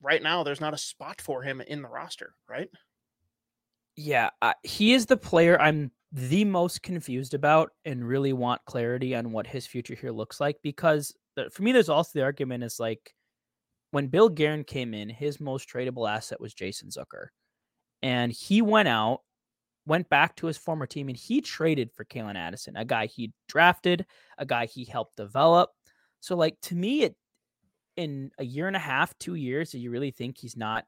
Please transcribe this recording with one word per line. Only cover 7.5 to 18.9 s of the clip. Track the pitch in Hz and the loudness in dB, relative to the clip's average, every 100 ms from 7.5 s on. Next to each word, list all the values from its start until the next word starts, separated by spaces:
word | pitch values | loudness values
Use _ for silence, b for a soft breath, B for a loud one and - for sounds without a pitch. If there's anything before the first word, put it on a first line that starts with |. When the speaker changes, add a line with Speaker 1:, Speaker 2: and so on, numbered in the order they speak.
| 160 156 _ 160 | 6 4 _ -8
Speaker 2:
and | 127 117 | -6 -2
really | 135 139 | 0 0
want | 131 120 123 - | 0 0 -2 -4
clarity | 127 117 127 127 120 | -4 -2 -2 -2 -4
on | 117 | -4
what | 110 107 | -6 -6
his | 131 - | -8 -8
future | 123 - 123 | -10 -10 -10
here | 131 | -10
looks | 110 107 - | -8 -8 -4
like, | 147 147 | -4 -4
because | 147 - 170 151 143 - _ - | -8 -2 2 2 -2 -14 _ -8
the, | - | -8
for | - | -2
me, | 208 | 4
there's | 254 170 | 4 4
also | 151 165 | 2 0
the | 151 | 0
argument | 135 139 131 123 | -2 -2 -4 -4
is, | 120 - | -6 -4
like, | 113 110 - _ _ _ _ _ _ _ _ | -4 -4 -10 _ _ _ _ _ _ _ _
when | 143 139 | -4 0
Bill | 160 220 | 6 6
Guerin | 156 151 156 | 6 0 0
came | 147 139 123 | -6 -8 -6
in, | 107 104 | -8 -10
his | 113 143 139 | -6 -6 -6
most | 143 131 - | -6 -6 -8
tradable | 123 127 123 110 | -6 -6 -2 -2
asset | 107 - - | -4 -6 -12
was | 110 | -12
Jason | - 95 - 98 | -10 -10 -10 -12
Zucker. | - - - - _ _ _ _ _ _ - | -14 -14 -16 -18 _ _ _ _ _ _ -8
And | 131 123 120 | -2 0 0
he | 117 - 202 | -2 2 4
went | 214 214 | 6 4
out | 180 | 4